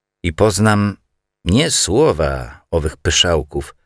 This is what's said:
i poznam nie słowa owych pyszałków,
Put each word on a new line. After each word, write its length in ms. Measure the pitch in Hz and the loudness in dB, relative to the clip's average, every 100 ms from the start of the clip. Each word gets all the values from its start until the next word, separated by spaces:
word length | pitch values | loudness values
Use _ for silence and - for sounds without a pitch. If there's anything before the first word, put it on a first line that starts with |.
| _ _ | _ _
i 100 | 87 | -6
poznam 640 | 78 107 92 107 104 101 95 _ _ _ _ | 0 0 2 2 2 0 -4 _ _ _ _
nie 260 | 85 107 160 | 0 2 2
słowa 960 | - - 107 151 78 73 67 60 - _ | 0 0 2 2 2 -2 -4 -10 -16 _
owych 260 | 85 78 - | -4 -4 -6
pyszałków, 800 | - - 92 82 69 71 - - | -2 0 2 0 -2 -8 -10 -14